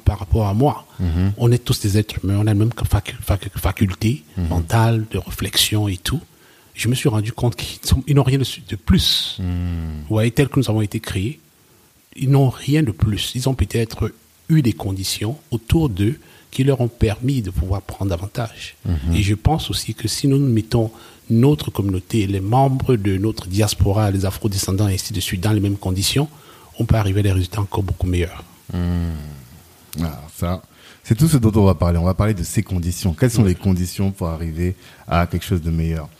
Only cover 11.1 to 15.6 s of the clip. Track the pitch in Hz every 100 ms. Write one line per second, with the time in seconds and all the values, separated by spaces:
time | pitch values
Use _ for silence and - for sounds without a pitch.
11.1 | 95 92 - _ _ _ _ _ _ _
12.1 | - 135 139 131 - - 151 123 - 107
13.1 | 98 - 127 135 127 101 117 113 - 110
14.1 | - _ _ - 160 - - 101 98 95
15.1 | - 107 147 - 113